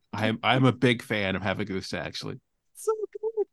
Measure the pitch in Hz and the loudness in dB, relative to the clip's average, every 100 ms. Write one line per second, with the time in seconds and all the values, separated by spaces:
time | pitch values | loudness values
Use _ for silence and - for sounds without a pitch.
0 | _ 110 110 113 107 127 131 117 127 120 | _ -2 -2 0 2 4 4 6 4 2
1 | - 107 98 95 95 95 107 95 - 92 | 0 -2 0 0 -2 -2 -2 -4 -6 -6
2 | 80 - 104 127 _ _ _ - - 440 | -8 -8 -10 -12 _ _ _ -8 -4 -4
3 | 415 - 440 453 392 | -6 -8 -6 -4 -4